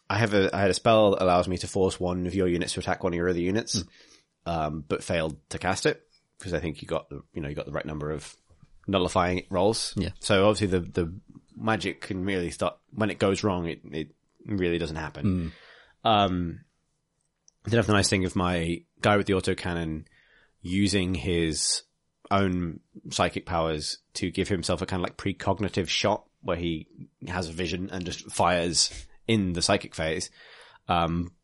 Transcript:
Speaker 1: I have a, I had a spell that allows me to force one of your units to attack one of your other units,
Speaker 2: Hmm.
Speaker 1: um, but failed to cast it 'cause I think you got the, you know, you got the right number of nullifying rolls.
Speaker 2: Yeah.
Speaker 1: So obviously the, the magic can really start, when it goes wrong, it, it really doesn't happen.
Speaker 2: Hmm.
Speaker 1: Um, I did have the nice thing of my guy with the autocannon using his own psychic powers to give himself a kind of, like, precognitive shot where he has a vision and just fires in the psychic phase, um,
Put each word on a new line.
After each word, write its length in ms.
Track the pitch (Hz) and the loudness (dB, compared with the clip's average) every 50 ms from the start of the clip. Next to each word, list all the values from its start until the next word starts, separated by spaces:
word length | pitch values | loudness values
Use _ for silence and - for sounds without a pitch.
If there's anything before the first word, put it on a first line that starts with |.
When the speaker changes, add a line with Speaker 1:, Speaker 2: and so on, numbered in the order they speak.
| _ - | _ -2
Speaker 1:
I 80 | 98 104 | 0 2
have 140 | 117 107 101 | 2 4 4
a, 220 | 101 95 92 - | 4 4 4 4
I 40 | 90 | 4
had 80 | 98 98 | 4 2
a 40 | 90 | 2
spell 360 | - - 120 113 110 107 101 | 4 4 6 8 8 8 6
that 120 | 98 - 92 | 6 4 4
allows 240 | 92 87 90 87 92 | 4 4 4 4 2
me 100 | 92 85 | 0 -4
to 100 | - 90 | -4 -4
force 320 | - 101 95 95 90 - | 0 2 2 2 2 0
one 280 | 92 90 90 92 90 90 | -2 -2 -2 -2 -2 -2
of 80 | 87 | 0
your 120 | 98 92 90 | 2 2 2
units 260 | 87 85 85 - - | 2 0 0 -2 -4
to 60 | 95 | -4
attack 240 | - - 92 - - | -2 -2 -2 -2 -2
one 100 | 92 85 | -2 0
of 40 | 85 | 0
your 120 | 87 90 | 0 0
other 100 | 90 85 | 0 0
units, 400 | 85 92 95 110 113 - - 107 85 - - - - - - - _ _ _ _ - | 0 0 0 0 -2 -2 -4 -4 -4 -6 -10 -20 -20 -20 -20 -20 _ _ _ _ -8
Speaker 2:
Hmm. 40 | - | -4
Speaker 1:
um, 340 | 85 80 78 78 76 80 76 - | -2 -2 -2 -2 -4 -6 -6 -4
but 160 | 101 - - | -4 -4 -2
failed 340 | - 92 85 80 80 76 - _ - | -2 -2 0 0 -2 -4 -8 _ -12
to 80 | - - | -8 -2
cast 260 | - 90 95 101 - | 0 0 2 2 2
it 160 | 151 - - _ _ _ _ _ _ _ - | 0 0 -2 _ _ _ _ _ _ _ -16
'cause 140 | - 98 87 | -8 -4 -4
I 60 | 78 | -2
think 220 | 73 80 73 - | -2 -4 -6 -6
you 60 | - - | -6 -4
got 220 | 82 78 - - | -4 -4 -4 -6
the, 120 | 71 71 71 _ - | -12 -14 -14 _ -10
you 80 | - | -8
know, 80 | 78 69 | -8 -8
you 60 | 73 | -6
got 100 | 71 - | -8 -8
the 60 | - | -6
right 140 | 71 78 - | -6 -6 -6
number 260 | - 76 76 73 76 | -6 -6 -6 -6 -6
of 240 | 78 71 - - - _ _ _ _ _ - - - - _ - | -6 -8 -8 -12 -18 _ _ _ _ _ -20 -20 -20 -12 _ -2
nullifying 560 | 98 95 90 85 - 92 87 87 90 92 - - | 0 2 2 2 2 2 2 2 2 -2 -4 -2
rolls. 440 | 98 90 92 104 113 113 - - - - | 0 2 4 4 2 2 -2 -4 -2 -2
Speaker 2:
Yeah. 120 | 92 95 - - | -2 -2 -4 -4
Speaker 1:
So 280 | - - 107 98 95 107 | -2 2 4 6 6 6
obviously 200 | 107 101 107 98 | 4 4 2 2
the, 120 | 90 92 | 2 0
the 320 | 87 101 - - 87 82 90 104 - - - - _ _ - | 0 -2 -2 -2 -2 -2 -4 -10 -14 -18 -20 -20 _ _ -14
magic 460 | - 113 113 110 104 82 101 - - | -6 -2 -2 0 0 -2 -4 -6 -6
can 220 | - - 104 92 90 | -8 -8 -6 -4 -2
really 280 | 98 101 92 87 82 | -2 -2 -2 -2 -4
start, 260 | 78 - - 87 - - _ _ | -4 -2 -2 -4 -4 -6 _ _
when 180 | - - 110 104 | -4 -2 -2 -2
it 100 | 87 - | 0 2
goes 240 | - 98 98 90 - | 2 2 2 4 2
wrong, 220 | 107 92 90 85 82 | 0 0 0 0 -4
it, 140 | 78 - - - | -6 -8 -10 -10
it 180 | 69 78 78 73 - _ _ _ _ _ - | -6 -6 -6 -8 -10 _ _ _ _ _ -10
really 320 | - 107 98 90 87 85 85 | -6 -2 0 2 2 2 0
doesn't 180 | 82 78 80 | 0 -2 -4
happen. 560 | 80 80 73 - - - 104 92 90 85 82 80 - - - - - - _ _ _ - | -6 -6 -8 -6 -4 -2 0 0 0 -2 -4 -8 -12 -20 -20 -20 -20 -20 _ _ _ 0
Speaker 2:
Hmm. 40 | 117 | 4
Speaker 1:
Um, 520 | 110 101 101 95 92 90 90 85 - - - _ _ _ _ _ _ _ _ _ _ _ _ _ _ _ _ _ _ _ - | 4 4 4 4 2 0 -2 -4 -6 -10 -14 _ _ _ _ _ _ _ _ _ _ _ _ _ _ _ _ _ _ _ -6
I 40 | - | -2
did 60 | 107 117 | 0 2
have 100 | 104 90 | 4 4
the 60 | 104 | 4
nice 160 | 101 95 - | 4 4 4
thing 140 | - 98 92 | 2 0 0
of 100 | 90 - | 0 0
my 480 | 101 92 90 90 87 82 82 85 82 - _ _ _ | 0 0 0 0 0 0 -2 -4 -4 -8 _ _ _
guy 160 | - 110 104 101 | 0 2 2 2
with 80 | 98 | 2
the 80 | 101 98 | 2 0
autocannon 720 | 92 87 - 92 - - 95 87 85 85 80 78 80 78 - _ _ _ _ _ _ _ _ _ _ | 0 2 0 -2 -2 -2 -4 -4 -4 -4 -4 -6 -8 -10 -14 _ _ _ _ _ _ _ _ _ _
using 540 | - 87 90 98 101 101 98 101 92 90 92 | -8 -2 0 2 2 4 2 2 2 0 0
his 640 | 82 76 98 87 85 85 80 76 - - - - - - _ _ _ _ _ _ _ - - | -2 0 0 2 2 2 2 0 -2 -2 -2 -2 -4 -6 _ _ _ _ _ _ _ -6 -2
own 500 | 101 98 98 95 92 90 90 85 78 - _ _ - - - - | 0 2 2 2 0 0 -2 -4 -6 -10 _ _ -20 -20 -14 -6
psychic 360 | - - 92 87 - 98 - | 0 0 2 2 0 -2 -6
powers 520 | - 87 85 82 80 80 78 71 - - - _ _ - | -2 0 0 2 0 0 -2 -4 -6 -8 -10 _ _ -10
to 160 | - - 90 | -6 -4 -4
give 160 | 80 - 90 - | -2 -2 0 0
himself 340 | 104 90 80 - 92 82 | 0 -2 0 -2 -2 -2
a 40 | 95 | -2
kind 160 | - - 92 | -2 -2 -2
of, 20 | 87 - | -4 -4
like, 80 | - - | -6 -6
precognitive 720 | - 101 92 - - - 95 90 107 90 - - 92 80 | -4 -4 -4 -4 -2 -2 -2 0 -2 -2 -2 -2 -2 -2
shot 340 | - - - 104 101 - - _ _ _ - | 0 0 0 0 0 0 -4 _ _ _ -4
where 120 | - 87 82 | -4 -2 -2
he 300 | 85 85 82 78 - - - - - - _ _ - 80 | 0 -2 -2 -4 -6 -10 -18 -20 -20 -20 _ _ -12 -8
has 220 | 87 90 92 82 | -6 -6 -6 -6
a 40 | 82 | -4
vision 360 | 82 92 85 92 87 92 98 | -4 -4 -4 -4 -4 -6 -6
and 140 | - 92 87 | -8 -8 -6
just 240 | 87 - - - - | -6 -8 -10 -10 -8
fires 760 | - - 95 85 90 87 85 87 82 73 - - - - - - - - _ - | -2 0 2 2 4 2 2 0 0 0 0 0 -2 -8 -14 -16 -20 -8 _ 0
in 240 | 113 110 98 90 85 | 2 2 2 2 0
the 80 | 85 | 0
psychic 340 | 82 - 104 - - - - | 0 2 2 2 0 -4 -8
phase, 340 | - 80 80 82 90 - - _ - - - - - - - - - _ - | -4 -4 -2 -2 -4 -4 -8 _ -18 -20 -20 -20 -20 -20 -20 -20 -12 _ -2
um, 440 | 90 85 85 82 82 85 87 87 - _ | 0 2 2 2 0 -2 -4 -4 -8 _